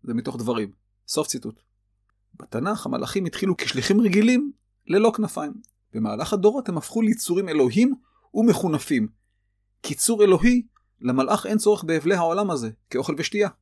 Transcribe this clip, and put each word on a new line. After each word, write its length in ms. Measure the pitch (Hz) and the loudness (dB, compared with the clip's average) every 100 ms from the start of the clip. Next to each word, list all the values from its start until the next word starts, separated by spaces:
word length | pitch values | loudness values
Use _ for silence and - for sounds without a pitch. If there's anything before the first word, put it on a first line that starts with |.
זה 100 | - | -4
מתוך 240 | 117 123 123 | -6 -6 -6
דברים. 340 | 117 117 101 - _ _ - | -4 -4 -4 -10 _ _ -6
סוף 200 | - 151 | -4 -4
ציטוט. 340 | 127 113 110 _ _ _ _ _ _ _ _ | -6 -10 -14 _ _ _ _ _ _ _ _
בתנ"ך 460 | - 110 170 214 - | -10 -6 -6 -6 -6
המלאכים 400 | 127 - 202 175 | -6 -4 -4 -6
התחילו 320 | - 190 - | -4 -2 -2
כשליחים 440 | - 131 - 202 | -4 -4 2 4
רגילים, 500 | 220 185 226 247 285 - _ _ - | 4 4 4 4 0 -8 _ _ 0
ללא 240 | 190 226 226 | 4 4 2
כנפיים. 380 | 208 - 151 - _ _ _ | -6 -4 -8 -10 _ _ _
במהלך 400 | 110 110 110 156 | -6 -4 -4 -4
הדורות 360 | 202 196 269 240 | 2 2 2 -4
הם 80 | 151 | -6
הפכו 240 | - 220 | -6 -2
ליצורים 480 | 220 190 - 175 190 | 0 0 0 -2 0
אלוהים 460 | 156 127 123 254 262 _ _ _ | 2 4 4 2 2 _ _ _
ומכונפים. 720 | 208 233 - 180 151 - 135 107 _ _ _ _ _ _ _ | 2 4 4 0 -2 -2 -2 -2 _ _ _ _ _ _ _
קיצור 420 | - 151 - 226 | -10 -2 0 4
אלוהי, 380 | 208 185 - 247 - _ _ _ | 4 4 2 0 -2 _ _ _
למלאך 440 | 247 185 131 208 - | -2 0 0 0 0
אין 120 | 214 | 0
צורך 260 | 208 208 | 2 0
באבלי 320 | 165 160 151 190 | 0 0 2 2
העולם 360 | 165 180 202 | 2 0 -2
הזה, 180 | 151 113 110 _ | -2 -6 -10 _
כאוכל 260 | 123 135 151 | -4 -4 -4
ושתייה. 320 | - 208 196 - | -4 0 -2 -2